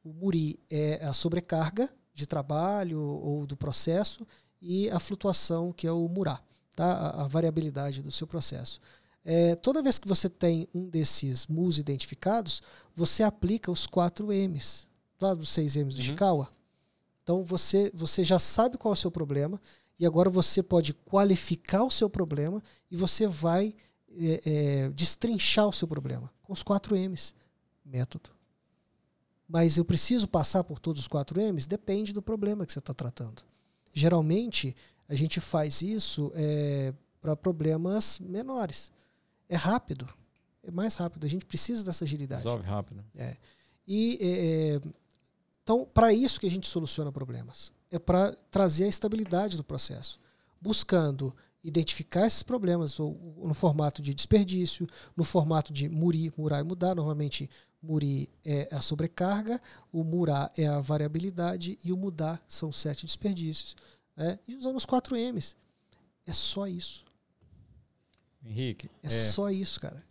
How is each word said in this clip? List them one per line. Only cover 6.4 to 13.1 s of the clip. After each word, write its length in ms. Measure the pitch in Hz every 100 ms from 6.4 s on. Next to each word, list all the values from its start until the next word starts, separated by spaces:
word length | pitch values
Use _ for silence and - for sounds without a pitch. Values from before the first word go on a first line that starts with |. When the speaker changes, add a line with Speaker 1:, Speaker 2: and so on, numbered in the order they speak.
| _ _ _ -
Speaker 1:
tá? 100 | 170
A, 300 | 180 151 -
a 40 | 143
variabilidade 760 | 156 165 160 156 139 143 135
do 80 | 143
seu 160 | - 156
processo. 520 | 170 - - - - _ - _ _ 165
É, 300 | 165 170 170
toda 260 | - 302
vez 160 | 269 -
que 100 | 196
você 220 | 190 185
tem 380 | - 170 165 170 175
um 120 | 185
desses 580 | 165 147 - 139 127 -
mus 300 | 156 180 151
identificados, 840 | 147 139 - - 185 226 180 - - - - -
você 280 | 170